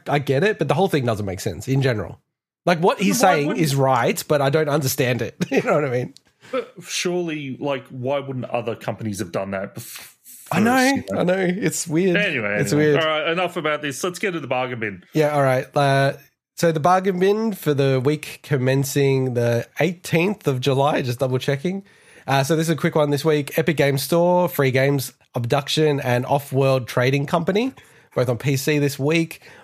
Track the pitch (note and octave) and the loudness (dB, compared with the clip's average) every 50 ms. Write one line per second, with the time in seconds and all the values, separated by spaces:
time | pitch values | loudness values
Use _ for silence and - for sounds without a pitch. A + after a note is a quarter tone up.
0 | - - C#3 D3+ C3+ - C3 C#3 F#3 G#3+ G#3 - D#3 C#3 C#3+ D#3+ G3 F3+ - D3 | -4 -2 -2 0 0 0 0 2 2 0 0 0 0 0 2 2 2 2 2 0
1 | A#2+ A#2+ A2 G2 G#2 F#2 F2+ F#2 - G#2+ E2+ F#2+ - B2 C3+ C3+ B2+ C3+ A#2 G#2+ | 0 0 -2 -2 -4 -6 -6 -6 -6 -8 -8 -8 -4 -2 0 0 2 0 0 -2
2 | - - - _ _ _ _ _ _ _ _ _ - E3+ F3+ D3+ E3+ G#3+ C4+ - | -6 -10 -12 _ _ _ _ _ _ _ _ _ 0 0 0 2 2 2 2 2
3 | F#3+ G3 F#3 - - F#3 F3 D3+ C#3+ D3+ - - D#3 C#3 C#3 C#3 C3 C3+ C3 A#2 | 0 0 2 4 4 4 4 4 2 -2 0 0 0 0 2 2 2 4 2 2
4 | B2 E3+ A3+ - - - D#3 C#3+ C3+ C#3 C#3 D#3 D#3+ D3 C#3 D#3+ C3+ B2+ - - | 2 0 -2 -2 -2 0 0 2 2 2 2 2 0 2 0 0 0 -2 0 0
5 | C3 A#2+ B2 A#2 A2+ - - - F3+ - C4+ A#3 G#3 B3 F#3 D3 D3+ C3+ B2 B2+ | 0 0 0 -2 -4 -6 -6 -8 -6 0 0 0 2 2 0 0 0 0 -2 -4
6 | - C4 - - _ _ _ _ _ - - B3+ - - - F3 - - - - | -4 -6 -10 -18 _ _ _ _ _ -8 -6 -6 -6 -8 -14 -20 -14 -10 -8 -6
7 | - F3+ F3 F3+ F3 E3 D#3 D#3 C#3+ C3+ B2 - C#3+ C#3+ C#3 B2+ B2 - C3+ B2+ | -4 -2 -2 -2 -4 -4 -6 -6 -8 -8 -8 -6 -4 -4 -4 -4 -8 -12 -12 -8
8 | A#2+ C3 C#3+ C#3 C3 C3 C3 B2+ A2+ - - A#2+ A2 A#2 G#2+ - - B2 A2 - | -4 -2 -2 -2 -4 -6 -8 -8 -8 -4 -4 -4 -4 -4 -8 -6 -6 -8 -6 -6
9 | A2 G#2+ G2+ F#2+ G#2 E2+ - G#2 G2 G2 G2 F#2+ G2+ G2 - - - - - - | -6 -8 -6 -6 -8 -6 -6 -6 -6 -4 -6 -6 -6 -8 -12 -16 -16 -16 -18 -18
10 | - - - _ _ - - - - - - F3 G#3+ A#3 B3+ C4 B3+ C4+ C#4 C4 | -20 -20 -20 _ _ -20 -20 -18 -8 -4 0 2 2 4 4 4 4 2 2 0
11 | - - G3 - F3 F3 F#3 F#3+ F#3+ F3+ F3+ G#3 - - - - - F3 D3+ E3 | -4 -4 -4 -2 0 0 0 0 0 0 -2 0 -2 -2 -2 -4 -6 -2 0 0
12 | F#3+ F#3 F3 G3+ G#3 F#3+ D3+ B2 G#2+ G2+ G#2 G#2 C#3+ - D3+ D3 D3+ D3+ D3 D3+ | 2 2 2 2 0 0 -2 -2 -2 -2 0 0 0 2 2 2 4 4 4 2
13 | D#3+ D#3 D#3 D3+ D3 E3 E3 F3+ F3+ E3+ - F3+ D3+ D#3 D3+ C#3+ D3 C#3+ C3 - | 2 0 0 0 0 -2 -2 -2 -2 -4 -4 -2 -2 -2 -2 -2 -4 -6 -6 -4
14 | - F3+ F3+ - - G3 F3 D#3+ C3+ B2+ B2+ B2+ B2+ B2+ B2 A2+ A2+ G#2 F#2+ F2 | -6 -6 -4 -4 -4 -4 -4 -4 -4 -4 -2 -2 -2 -4 -4 -6 -6 -8 -8 -10
15 | - _ - D#3 D3+ D3 D3 C#3+ C#3 C3 B2+ C3 C3+ - - D3 C#3 C#3 C3+ C3+ | -14 _ 0 0 2 2 2 2 2 2 2 0 -2 -2 0 2 2 4 4 4
16 | C3+ C#3 C#3 - - _ _ _ _ _ - - F3 E3+ D#3+ D#3 C#3 F3 F#3 F#3+ | 2 0 -2 -6 -16 _ _ _ _ _ -6 0 0 2 2 2 4 4 4 4
17 | F#3 G3 F#3 F3+ F#3 G3 G#3 A3 A3+ A3+ F#3+ - - D3+ D3 C3+ C#3 C3+ C3 C3 | 2 0 0 2 2 2 2 2 0 -2 -4 -2 -2 0 0 2 2 2 2 2
18 | A#2+ D3 D3+ D3 - - - - - - D3 C3 B2+ C3 C3+ C3+ C#3 C#3 - C#3+ | 2 0 0 -2 -6 -14 -16 -14 -6 -2 -2 0 2 2 2 2 0 0 0 2
19 | C#3 C3+ C3+ C3 C3 C3 A#2+ A#2+ A#2+ A#2+ A#2 A#2 - - - - D3+ F3+ F3 - | 2 2 2 2 0 0 0 0 0 2 0 0 -2 -4 -2 0 0 0 -2 -4
20 | - - D#3+ D#3+ E3+ G3+ G#3 - - C#3+ C3 B2+ B2+ C#3+ C3 C3+ C#3 D3 - - | -6 0 0 2 2 0 -2 -2 -2 -2 -2 0 0 0 2 2 2 2 2 0
21 | C#3 B2 A#2+ - C3+ B2+ B2+ B2+ - C#3+ C#3 C3+ - F3+ F#3+ G3 - - _ _ | -2 -2 -2 -2 -2 -2 -2 -2 -2 -2 -4 -2 -4 -6 -6 -6 -10 -14 _ _
22 | _ - - - - - C3+ C#3 C#3 C3+ E3 D3+ E3 E3 D#3+ C3+ - E3 - D#3+ | _ -20 -20 -14 -4 0 0 0 2 2 0 0 2 0 0 0 0 0 2 2
23 | D3 C#3+ C#3+ C#3 - D#3+ D3+ D3+ C#3 - - E3 D3+ E3+ D3+ C#3+ C#3+ C#3+ C3+ C3+ | 2 2 0 0 2 2 2 2 0 -2 -2 0 0 0 2 2 2 2 2 0
24 | C3+ - E3 E3+ F3 F3 F3+ F3+ F3+ E3+ - - C#3 C3 A#2+ C3 C3+ C#3+ C#3+ C#3 | 0 0 2 4 4 4 4 2 2 0 0 2 0 2 2 2 2 2 2 0
25 | B2 - - _ _ _ - B2+ A#2+ A#2 C#3+ C3+ C3 - - D#3 D#3 D3+ C#3+ C3+ | -2 -6 -12 _ _ _ -6 -6 -2 0 0 -2 -2 -2 0 2 2 2 2 0
26 | C3 B2 B2 B2 B2+ - C#3 C3+ - - C3 C3+ C#3 C3+ C3 C3 A#2 - - C3 | 0 0 0 0 0 0 -2 -2 -2 -2 0 2 2 2 2 0 -2 -2 0 0
27 | B2 - C3+ C#3+ C#3 - F3+ E3+ E3 G3 F#3 G#3 B3 C4 - - - - - - | 2 2 2 0 -2 0 -2 0 0 0 0 0 0 -2 -4 -10 -20 -20 -20 -20
28 | _ _ - C3 B2+ A#2+ A#2+ G#2+ - C#3+ C#3 C3 - D#3 D3+ D3 C#3+ C#3 C#3 - | _ _ -2 -2 0 0 -2 -2 0 -2 -2 0 0 0 0 2 0 0 -2 -2
29 | C3 D3+ E3 E3+ E3 D#3+ - - - - - - | -2 0 0 0 -2 -4 -8 -18 -20 -20 -20 -12